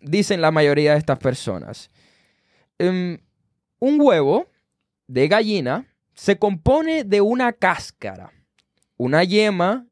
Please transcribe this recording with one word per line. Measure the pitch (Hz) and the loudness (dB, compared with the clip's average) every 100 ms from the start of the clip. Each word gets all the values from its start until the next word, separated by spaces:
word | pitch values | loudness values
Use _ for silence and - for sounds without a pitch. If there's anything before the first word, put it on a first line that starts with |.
dicen | 143 185 - 190 | -4 -2 0 0
la | 156 | 2
mayoría | 160 147 143 147 | 2 2 4 2
de | 147 | 2
estas | 151 131 | 0 -2
personas. | 131 127 - 92 67 - - _ _ _ _ _ _ _ _ - | -2 -4 -6 -10 -10 -18 -20 _ _ _ _ _ _ _ _ -4
Em, | 180 185 180 165 _ _ _ _ _ - | -2 -2 -6 -10 _ _ _ _ _ -4
un | 254 294 | 0 4
huevo | 285 170 139 208 359 _ _ _ _ _ - | 4 4 2 0 -2 _ _ _ _ _ -6
de | 127 143 | -2 2
gallina | 208 220 202 123 143 160 _ _ | 2 0 -2 -4 -6 -8 _ _
se | _ - 202 | _ -2 0
compone | 208 180 - 285 320 320 208 | 0 -2 0 0 0 -4 -2
de | 208 | 0
una | 202 247 247 | 0 0 -2
cáscara, | 240 185 170 - - - 185 95 _ _ _ _ _ _ - | -2 -2 -2 -8 -14 -14 -14 -20 _ _ _ _ _ _ -8
una | 123 151 | 0 0
yema | 180 208 214 185 180 254 240 | 2 2 0 0 -2 -2 -8